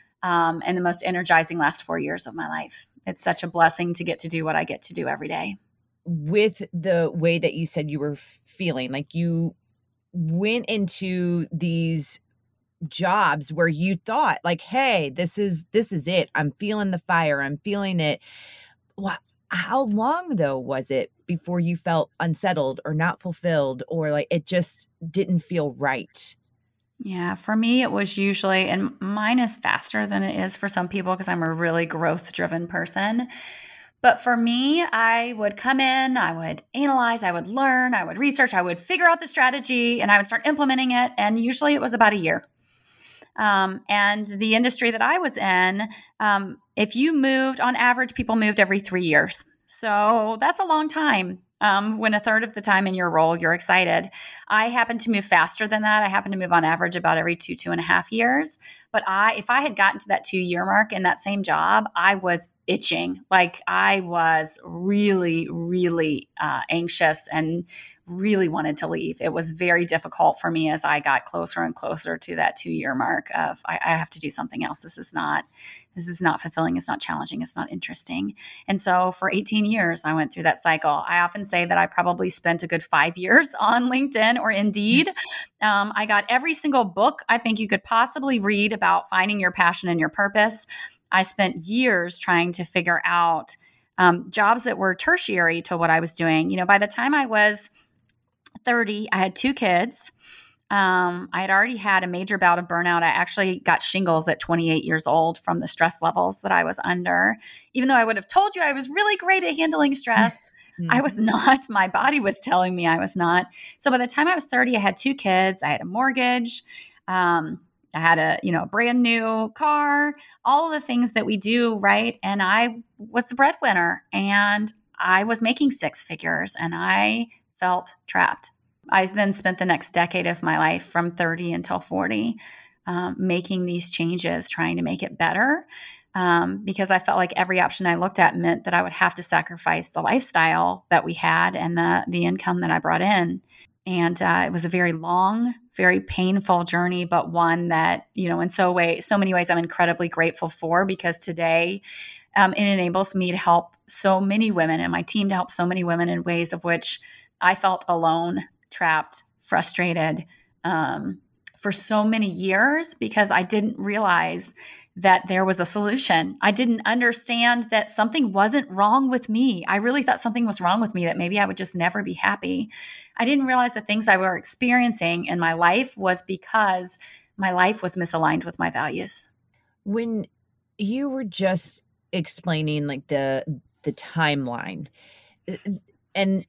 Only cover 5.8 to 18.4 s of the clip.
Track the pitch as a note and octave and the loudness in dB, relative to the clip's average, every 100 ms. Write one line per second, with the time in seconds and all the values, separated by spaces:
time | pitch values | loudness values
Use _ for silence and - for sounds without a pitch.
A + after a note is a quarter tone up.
5.8 | _ _ F3 E3 D3 G#3 G#3+ - F#3 F3 | _ _ -8 -6 0 2 2 -2 -10 -4
6.8 | F#3 F3 D#3+ F3 E3+ E3+ E3+ D#3+ D#3+ E3 | 0 2 0 2 2 2 0 -2 -4 -4
7.8 | D3+ D3 D3 C#3+ - - - - F3+ C3 | -4 -4 -4 -6 -12 -20 -18 -4 -2 -2
8.8 | B2+ C3+ D3 E3 E3+ E3 E3 - _ _ | -4 -6 -6 -4 -2 -2 -2 -6 _ _
9.8 | _ _ _ F3+ D#3+ E3+ G#3 A#3+ - A3 | _ _ _ -6 -4 -2 0 -2 -2 -4
10.8 | G3 - F#3+ F3+ F3 F3 D#3+ E3 E3+ E3 | -4 -4 -4 -2 -2 -2 -4 -4 -2 -2
11.8 | E3 D#3+ C#3+ - _ _ _ _ _ _ | -2 -4 -6 -12 _ _ _ _ _ _
12.8 | D#3+ - F3+ G3+ F3 D3+ C#3 D#3 E3+ D3+ | -12 -4 0 2 2 0 -4 0 0 0
13.8 | F#3 F3+ - A#3+ C4+ C#3 E3+ E3+ - B3+ | -2 -2 -2 0 0 0 -2 -4 -2 0
14.8 | C4+ G3 C#3+ C3 F3 - G3+ E3 - G#3+ | 2 2 -2 -4 -4 -2 -2 -4 -2 -2
15.8 | A3+ F3+ C#3+ F#3 - - D3 - G#3 G#3+ | 0 -4 -2 0 0 -2 -4 -4 -4 -2
16.8 | G3 F3+ - E3+ D#3 C#3 C#3 D3 G#3+ G3+ | -2 -4 0 0 2 0 -4 -6 -6 -4
17.8 | G3 F3+ D3+ - - - | -2 0 0 -2 -8 -20